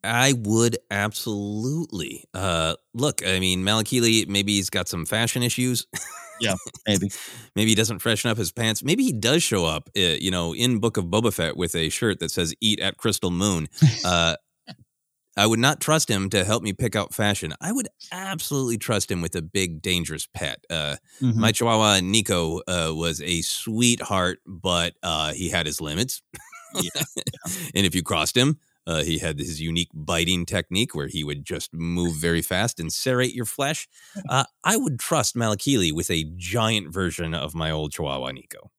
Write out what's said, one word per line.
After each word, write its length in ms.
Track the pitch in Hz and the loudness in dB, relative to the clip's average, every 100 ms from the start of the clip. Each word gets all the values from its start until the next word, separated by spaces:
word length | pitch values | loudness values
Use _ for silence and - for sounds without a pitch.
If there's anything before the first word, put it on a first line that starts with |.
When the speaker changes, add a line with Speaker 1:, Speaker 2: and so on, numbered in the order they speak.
Speaker 1:
I 300 | 107 120 131 127 | 0 4 4 4
would 400 | 104 110 117 113 _ | 4 6 6 2 _
absolutely. 1300 | 101 104 - - 104 101 107 123 151 170 98 73 - - | -2 0 -2 -6 -4 -4 -4 -4 -4 -4 -6 -6 -8 -10
Uh, 420 | 92 95 82 80 85 _ | -4 0 2 0 -4 _
look, 320 | 113 143 - 92 | -2 0 0 0
I 140 | 92 | 2
mean, 240 | 92 92 | 2 2
Malakili, 640 | 92 110 107 123 117 113 95 | 2 2 2 4 6 4 4
maybe 260 | 101 101 | 0 2
he's 160 | 101 95 | 2 0
got 180 | 98 90 | -4 -4
some 180 | 87 78 | -6 -2
fashion 380 | 110 117 127 | 0 0 0
issues. 440 | 123 - 127 123 - | 0 2 0 0 -4
<laughs> 40 | - - - - - | -10 -12 -14 -18 -4
Speaker 2:
Yeah, 140 | 113 98 - - - | -2 -2 -6 -10 0
maybe. 240 | 196 107 - - - - - | 0 0 -6 -14 -16 -10 0
Speaker 1:
Maybe 140 | 110 | 4
he 40 | 107 | 4
doesn't 220 | 110 98 | 2 0
freshen 320 | 117 110 120 | -2 0 0
up 80 | 110 | 0
his 140 | 90 | -2
pants. 320 | - 113 107 | -2 -2 0
Maybe 200 | 135 208 | 0 2
he 80 | 262 | 2
does 300 | 113 113 160 | 0 2 2
show 240 | - 104 82 | 2 2 0
up, 240 | 78 - 101 | -2 -4 0
uh, 40 | 90 78 | 2 2
you 80 | 92 | 0
know, 240 | 90 85 | 0 -2
in 240 | 80 123 117 | 0 0 2
Book 180 | 113 110 | 0 0
of 80 | 85 | 0
Boba 280 | 101 117 | 2 2
Fett 240 | 98 82 - | 0 -2 0
with 160 | 85 87 | -2 0
a 140 | 78 | -2
shirt 300 | - 113 95 | 0 0 0
that 100 | 82 | -4
says, 240 | - 85 - | -2 -2 0
"Eat 180 | 110 107 | -2 0
at 180 | 95 - | -2 -2
Crystal 340 | 117 98 92 | -2 0 -2
Moon." 360 | 87 101 87 76 - | 0 2 2 -2 4
Speaker 2:
<laughs> 240 | 147 - 92 | 4 4 0
Speaker 1:
Uh, 300 | 87 82 80 _ _ - - _ _ _ _ _ - | 2 2 0 _ _ -20 -20 _ _ _ _ _ 0
I 120 | 104 | 2
would 100 | 113 | 4
not 220 | 131 151 | 2 2
trust 260 | - 156 - | 2 2 2
him 180 | 101 95 | 0 2
to 140 | 104 | 0
help 180 | 92 110 | 2 0
me 120 | 101 | 0
pick 220 | 98 120 107 | -2 -2 -2
out 160 | 98 | -4
fashion. 440 | - 104 98 82 - | 0 0 0 -4 -6
I 120 | 156 | -6
would 160 | 254 220 _ - | -4 -6 _ -14
absolutely 680 | 180 190 185 - 143 127 113 | -10 -8 -6 -4 -2 -2 -2
trust 320 | - 107 - | 0 -2 0
him 140 | 90 | -2
with 120 | 82 90 | -2 -4
a 60 | |
big, 400 | 80 98 92 80 | -2 -2 -2 -2
dangerous 460 | 95 90 78 76 - | 0 0 0 -6 -8
pet. 320 | - 76 57 _ | -6 -6 -6 _
Uh, 280 | 82 76 71 _ - | -4 -4 -6 _ 0
Speaker 2:
Mm-hmm. 160 | 127 113 | 2 4
Speaker 1:
my 120 | 110 | 4
Chihuahua, 500 | 107 117 110 107 98 | 4 4 6 6 6
Nico, 580 | 92 110 107 92 82 82 - | 4 2 2 2 2 -2 -2
uh, 240 | 87 80 | -2 0
was 260 | 80 85 76 | 0 -2 -2
a 180 | 76 85 | -2 -2
sweetheart, 960 | 76 - - 110 123 120 - 98 90 92 - | -2 -6 -4 2 4 2 0 0 0 -2 -12
but, 480 | 92 92 87 85 - | -6 0 0 0 -4
uh, 320 | 90 80 76 | -4 -2 -2
he 160 | 82 90 | -2 -2
had 160 | 90 78 | -2 -2
his 160 | 76 | -4
limits. 400 | 76 78 127 - _ - - - - - | -4 -4 -4 -6 _ -20 -20 -20 -10 -6
Speaker 2:
Yeah, 60 | |
Speaker 1:
<laughs> 320 | 175 - - - | -4 -4 -6 -6
Speaker 2:
yeah. 80 | - - - 185 165 | -8 -10 -10 -8 -2
Speaker 1:
And 100 | - 95 | 2 2
if 80 | 90 | 2
you 80 | |
crossed 340 | 80 82 78 123 | 0 0 2 4
him, 220 | 135 147 _ _ - | 4 2 _ _ -4
uh, 160 | 80 | -2
he 140 | 82 78 | 0 -2
had 180 | 82 73 | -2 -4
his 220 | 69 76 | -6 -4
unique 300 | 82 85 85 | -2 -2 -4
biting 520 | 78 76 85 87 90 87 | -6 -2 0 2 0 0
technique 500 | 92 - 92 120 80 | -4 -2 -2 -2 -2
where 120 | 69 | -6
he 140 | 78 | -4
would 220 | 73 71 | -4 -6
just 300 | 69 82 - | -6 -8 -8
move 420 | 82 82 87 87 78 | -6 -4 0 0 0
very 260 | 85 85 | 0 0
fast 380 | 78 92 113 - | 0 -2 -2 -4
and 120 | 82 | -6
serrate 420 | - 131 127 127 | -2 0 2 0
your 100 | 123 | -2
flesh. 420 | 110 - 139 156 - _ - 208 160 | -6 -4 -4 -4 -8 _ -16 -14 0
Uh, 160 | 127 - _ | 0 0 _
I 140 | - 226 | 0 2
would 200 | 254 123 | 2 -2
trust 380 | - 160 117 120 | 0 0 2 0
Malakili 560 | 113 107 - 131 87 | 0 0 2 4 4
with 180 | 78 85 | 2 0
a 140 | 85 78 87 | 0 0 -6
giant 560 | 87 117 110 110 80 | -4 2 2 2 -2
version 400 | 85 90 80 82 | -2 -2 -2 -4
of 200 | 80 73 | -4 -4
my 160 | 82 80 | -2 -2
old 220 | 78 78 | 0 -4
Chihuahua, 400 | - 76 67 65 | -4 -4 -4 -6
Nico. 400 | 65 - - - | -10 -14 -18 -20